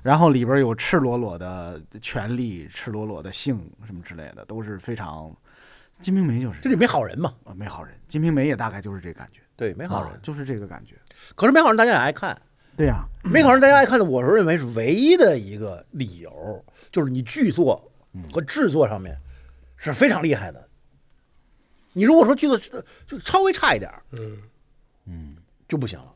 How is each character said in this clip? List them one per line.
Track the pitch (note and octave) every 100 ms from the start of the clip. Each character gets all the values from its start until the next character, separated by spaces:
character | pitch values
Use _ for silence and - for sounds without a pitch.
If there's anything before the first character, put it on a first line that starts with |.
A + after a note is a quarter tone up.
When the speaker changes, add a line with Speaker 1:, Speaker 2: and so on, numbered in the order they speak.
Speaker 1:
然 | C3 D3+
后 | E3+
里 | C3
边 | A#2+ C#3
有 | B2+
赤 | A2 - F3
裸 | C3 A#2+
裸 | A2+ E2+
的 | F2+ F#2 F2 E2 D#2 G#2+
权 | - A#2+ G#2 B2
力、 | A#2+ F2 D2+
赤 | - -
裸 | G#2+ A2
裸 | F2+
的 | E2+
性 | - C#3+ A2+ D#2+ _ G#2+
什 |
么 | F2+
之 | E2+ E2
类 | D2+ -
的， | -
都 | A2+
是 | G#2+ G2
非 | G#2 A2
常， | E2+ D#2 D#2 - _ _ _ _ _ _
《金 | F3+ F#3+
瓶 | E3+
梅》 | A#2+
就 | B2+
是。 | -
Speaker 2:
这 | C4+
里 | F#3
没 | A#3+
好 | D#3
人 | A2 B2
嘛。 | E3 -
Speaker 1:
啊， | - F#2+
没 | G#2+
好 | -
人。 | C#2 - -
《金 | D#3
瓶 | E3
梅》 | D3 D3
也 | A#2+
大 | A2+
概 | G2+
就 | G2
是 | G2
这 | F2
感 | D#2+ -
觉。 | _ _ _
Speaker 2:
对， | A2+ F#2+
没 | F3
好 | A2+
人。 | D#2
Speaker 1:
啊， | -
就 | -
是 | D3
这 | C3+ A2+
个 | G2+
感 | - -
觉。 | - _ - -
Speaker 2:
可 | - A3+
是 |
没 | D4+
好 | D#4
人 | A3
大 | A#3
家 |
也 | F3
爱 | C3
看。 | D3 F#3 - _ _ _ -
Speaker 1:
对 | D3
呀。 | A2 - -
Speaker 2:
没 | E3+ C4+
考 | C#4+
上 | C4
大 | C4+
家 | C#4+
爱 | B3+
看 | B3
的， | F3+
我 | B2+
是 | B2+
认 | G#3+ E3+
为 | E3
是 | B2 A2+
唯 | A#2
一 | F#3+ C#4+ F4+
的 | A3 C#3
一 | G2 G#2
个 | G#2+ F2+ _
理 | C#3 A#2 E2+
由， | E2 D2 F#2 A#2 - _ _
就 | F#3
是 | C#3+
你 | B2+
剧 | A#2 D#4 A3+
作 | C3+ C#3+ G2+ - _ _ F#2 D#2+
和 | E3
制 | C#3+ D4+ A#3
作 | D3 A#2+
上 | G2+
面 | F#2 C2+ - - - - _ -
是 | D#3
非 | C3 C4+
常 | F#3+
厉 | D#3+ A#2+
害 | F#2+
的。 | C2+
Speaker 1:
嗯。 | _ _ _ _ _ _ _ _ _ _ _ _ _
Speaker 2:
你 | F3
如 | A3
果 | D#4+ A3+
说 | C#4
剧 | D4+
作， | A#3 - - - - -
就 | C#4
稍 | - F#4
微 | F#4+
差 | - C#4+
一 | A#2
点 | F#2
儿， | - -
Speaker 3:
嗯。 | A#2+ A2 G#2 G#2+ _ _ _ _ _ G2
Speaker 1:
嗯。 | E2+ D2 D2+ _ _ _
Speaker 2:
就 | D#3
不 | A#2
行 | E2
了。 | B1+